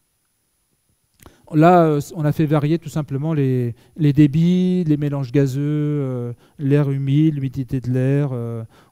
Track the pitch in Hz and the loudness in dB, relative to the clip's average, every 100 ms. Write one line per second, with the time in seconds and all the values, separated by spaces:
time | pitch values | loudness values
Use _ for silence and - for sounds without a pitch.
0 | _ _ _ _ _ _ _ _ _ _ | _ _ _ _ _ _ _ _ _ _
1 | _ _ - _ _ 156 165 180 160 147 | _ _ -20 _ _ 4 6 6 4 0
2 | 135 - 151 147 151 151 147 165 143 160 | -4 -4 -2 0 0 0 0 -2 -4 -8
3 | 139 135 156 156 135 127 120 113 _ - | -6 -6 -4 -2 0 0 -2 -6 _ -2
4 | 151 139 151 156 170 180 180 180 165 147 | 0 4 4 4 2 2 0 0 0 -2
5 | 147 143 127 139 139 135 147 151 147 147 | -2 -4 -2 0 0 -2 -2 -2 -2 -2
6 | 135 127 120 120 _ - 139 143 139 135 | -4 -6 -8 -10 _ -8 0 2 2 -2
7 | 139 143 156 147 135 139 123 135 123 127 | 0 2 2 0 -6 -6 -6 -6 -2 -2
8 | 131 143 143 123 117 117 113 _ _ | 0 0 -2 -6 -8 -10 -12 _ _